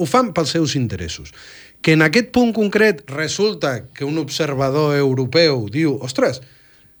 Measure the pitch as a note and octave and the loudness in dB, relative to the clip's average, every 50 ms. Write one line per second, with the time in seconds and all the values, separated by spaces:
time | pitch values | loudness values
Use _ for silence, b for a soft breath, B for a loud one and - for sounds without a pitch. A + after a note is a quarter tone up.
0 | F3+ - - B3+ B3+ A3+ E3+ F3+ E3 - - E3 D#3+ C#3 - C#3+ B2+ A2 G#2 E2 | -4 0 2 2 2 2 0 -2 -2 -2 0 -2 -2 0 0 -2 -2 -2 -4 -6
1 | E2+ E2 - - D2 - B B B B B B B B B B - - D#3+ D#3 | -8 -8 -10 -12 -14 -18 B B B B B B B B B B 0 2 4 4
2 | D#3 D#3 D3 A#3 A#3 A#3+ - B3 B3 A#3 G#3 G#3+ G#3+ G3+ F#3 G#3 G#3+ A3 G3+ G#3+ | 4 4 4 2 0 2 2 2 2 2 2 0 -2 0 2 4 4 4 2 0
3 | - - C3+ C#3+ D#3 D3 - - G3+ A3 G3+ E3 D#3+ D3 B2+ A2 G#2 - _ - | -6 -12 -8 -6 -6 -6 -2 0 0 0 0 -2 -4 -4 -4 -4 -8 -12 _ -8
4 | C#3+ C#3 D3+ D#3+ D3+ B2+ - - E3 D3 C#3 C3 C#3 C3+ C3+ D3+ D3+ D3 D3 C#3+ | -6 -4 -4 -4 -4 -4 -4 -4 -2 -2 0 0 0 0 2 2 2 2 2 2
5 | C#3+ C3+ C3 B2+ C3 A#2+ - E3 E3+ D#3+ C#3 B2+ G#2+ G2+ G#2 D3 D#3+ D#3 C3+ G#2+ | 2 2 2 0 -2 0 2 2 4 4 2 0 -4 -4 -2 -2 0 0 0 -2
6 | - B2+ - - B3+ F#3 B2 - b b b b b b b b b b b b | -6 -6 -2 0 0 0 0 -4 b b b b b b b b b b b b